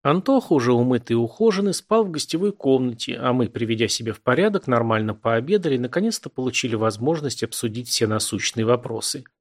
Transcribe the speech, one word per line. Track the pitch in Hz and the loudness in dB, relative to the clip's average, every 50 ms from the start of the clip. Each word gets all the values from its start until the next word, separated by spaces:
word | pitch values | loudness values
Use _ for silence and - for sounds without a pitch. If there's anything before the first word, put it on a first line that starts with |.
| _ | _
Антоха, | 139 151 185 - - 277 254 - - | 2 2 2 2 2 2 2 4 2
уже | 170 139 117 123 | 2 2 4 4
умытый | 123 120 120 127 127 117 120 - 117 | 4 4 4 2 0 0 0 0 0
и | |
ухоженный, | 117 117 117 - - 220 226 196 190 202 202 175 | 0 0 -2 -2 2 2 2 2 2 0 -2 -2
спал | - _ _ 214 226 220 | -4 _ _ 2 2 2
в | 190 | 0
гостевой | 160 147 - - - 165 190 208 | -4 -8 -6 -4 -4 -2 -2 -2
комнате, | 196 _ - 135 135 131 127 123 117 117 - - 123 | -4 _ 2 4 4 4 2 -2 -4 -6 -8 -8 -6
а | 117 120 131 | -2 0 0
мы, | 123 127 120 - | 2 2 0 -2
приведя | - 113 120 110 117 113 117 101 | -2 -6 -2 -2 0 0 0 0
себя | - - 117 113 | 0 -4 -4 -8
в | 104 - | -8 -4
порядок, | _ 127 127 147 190 220 202 185 - 131 | _ 0 2 2 2 0 0 -2 0 2
нормально | 123 117 117 117 110 107 110 110 104 | 2 2 2 2 0 0 0 -2 -4
пообедали | - - 113 113 113 123 156 208 208 170 156 135 | -2 0 0 0 0 0 0 -2 0 2 0 0
и | 123 | 0
наконец-то | 123 123 - 175 202 226 220 - - 143 | -2 -2 -2 -2 -2 -2 -4 -6 -12 -10
получили | _ - 127 127 - - - 120 113 | _ -4 -4 -2 -2 -2 -2 -2 -2
возможность | 107 110 110 104 104 117 147 165 156 147 135 - - | 0 0 0 0 0 -2 -2 -2 0 -4 -6 -4 -4
обсудить | - - - - - 113 104 120 123 - | -6 -6 -6 -6 -6 -4 -6 -6 -6 -4
все | - - 117 | -2 0 0
насущные | 107 107 107 - - 113 98 - - - 113 110 | 0 0 -2 -2 -2 -4 -4 -4 -4 -2 -2 2
вопросы. | 113 123 120 - 127 113 110 - - - 139 127 _ _ _ | 2 2 0 0 -8 -8 -6 -6 -6 -8 -8 -12 _ _ _